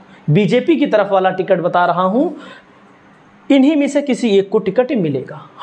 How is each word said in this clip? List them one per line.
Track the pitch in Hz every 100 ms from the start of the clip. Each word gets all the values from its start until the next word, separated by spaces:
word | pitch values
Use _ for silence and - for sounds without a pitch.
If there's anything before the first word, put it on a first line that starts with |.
| - - -
बीजेपी | 156 196 247 247
की | 277 277
तरफ | 214 196
वाला | 190 190
टिकट | 185 175 180
बता | 170 175
रहा | 175 170
हूँ, | 185 226 339 - - - - _ - _ _ _ _ _ -
इन्हीं | 277 269
में | 311 277
से | 285
किसी | 285 240 240 196
एक | 190
को | 220
टिकट | 202 208 247
ही | 240
मिलेगा, | 160 139 - - - -